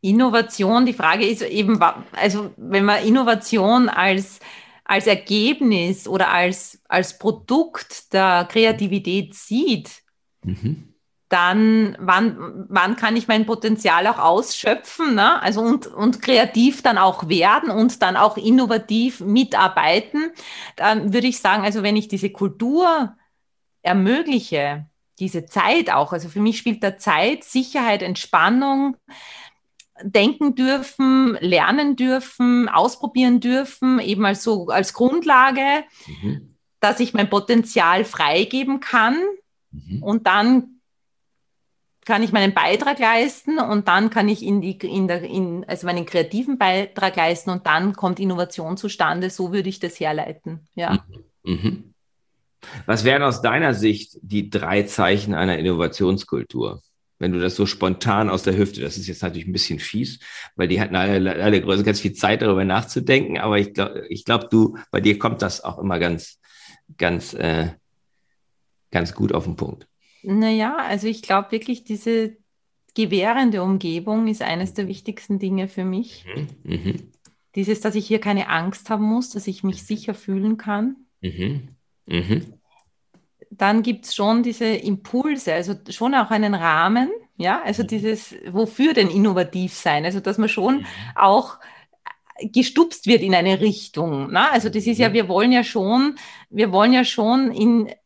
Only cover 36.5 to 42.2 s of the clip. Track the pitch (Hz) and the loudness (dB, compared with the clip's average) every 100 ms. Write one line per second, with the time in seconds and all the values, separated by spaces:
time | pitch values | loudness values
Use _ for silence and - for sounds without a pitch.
36.5 | _ _ _ 202 - 240 220 202 202 202 | _ _ _ 0 0 -2 0 2 0 2
37.5 | 233 226 - 170 180 214 - 151 160 214 | 2 2 2 4 4 0 0 0 2 0
38.5 | 254 269 269 - 247 220 285 381 392 _ | -2 -4 -4 0 2 2 2 -2 -6 _
39.5 | _ _ - 71 98 170 220 208 190 220 | _ _ -20 -8 -6 -2 0 2 2 4
40.5 | 254 247 - _ _ _ _ _ _ _ | 4 2 -14 _ _ _ _ _ _ _
41.5 | _ _ _ _ _ - 208 | _ _ _ _ _ -2 0